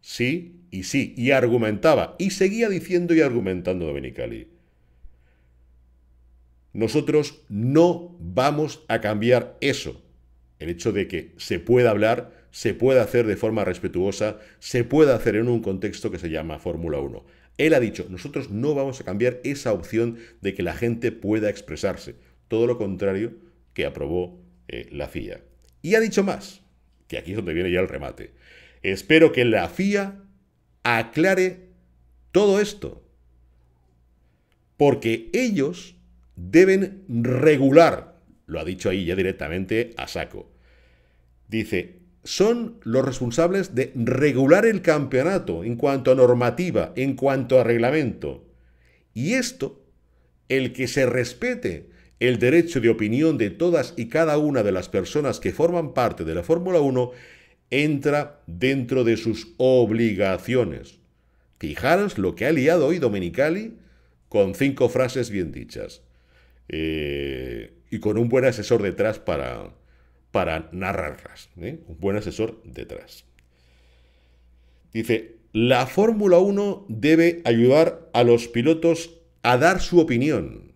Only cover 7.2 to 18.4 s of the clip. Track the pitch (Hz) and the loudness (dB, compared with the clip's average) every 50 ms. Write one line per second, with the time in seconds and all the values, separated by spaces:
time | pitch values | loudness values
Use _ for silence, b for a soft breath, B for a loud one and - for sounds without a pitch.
7.2 | - - - - _ _ 104 101 113 127 139 156 170 175 165 170 - - - - | 0 0 -8 -18 _ _ -6 -4 -2 2 4 6 6 6 4 -2 -8 -16 -18 -16
8.2 | 82 85 92 107 127 143 151 151 156 143 120 - _ _ 113 113 - 104 107 104 | -14 -6 -2 0 0 2 2 0 -2 -4 -6 -12 _ _ -4 -2 -2 -2 -2 0
9.2 | 107 120 123 120 - - - - - 143 131 - - - - - _ _ _ _ | 2 4 4 4 2 -4 -12 -6 -4 -4 -4 -4 -6 -10 -12 -14 _ _ _ _
10.2 | _ _ _ _ _ _ _ _ - 82 87 85 - 117 104 101 95 - - 82 | _ _ _ _ _ _ _ _ -8 -8 -8 -4 -4 -2 -2 -2 -2 -4 -4 -8
11.2 | 76 - _ - - - 104 87 82 - 120 123 123 117 107 101 104 110 120 123 | -8 -10 _ -18 -8 -6 -6 -6 0 2 4 4 4 4 2 2 2 2 0 0
12.2 | 120 b b b b b b - - 113 95 - 113 131 135 131 113 - - 123 | -4 b b b b b b -6 -4 -4 -2 0 2 4 4 4 2 4 2 0
13.2 | 117 107 107 104 - 110 110 107 98 92 90 - - 92 - 90 90 101 98 - | 2 2 0 -2 -2 -2 -2 -2 -2 -2 -4 -6 -8 -6 -4 -2 -2 -2 -2 -2
14.2 | 107 107 - B B B B B - - - 123 120 120 143 151 156 139 127 110 | -4 -4 -6 B B B B B -16 -6 -4 -4 -2 0 4 6 6 6 6 2
15.2 | - 120 98 104 117 123 120 113 110 101 95 95 98 104 95 - - 113 - 87 | 2 0 0 0 0 0 -2 -2 -2 -4 -6 -4 -6 -8 -8 -8 -10 -8 -8 -6
16.2 | 87 85 78 78 78 80 78 71 - 92 82 78 82 82 76 69 69 69 58 50 | -8 -6 -6 -6 -6 -8 -10 -8 -8 -8 -8 -6 -6 -6 -6 -6 -6 -8 -10 -14
17.2 | - b b b b b b - 143 156 160 139 120 104 - - 87 92 92 90 | -18 b b b b b b 0 2 4 4 4 2 0 -4 -8 -12 -12 -12 -14
18.2 | - 143 - 143 | -14 -10 -10 -10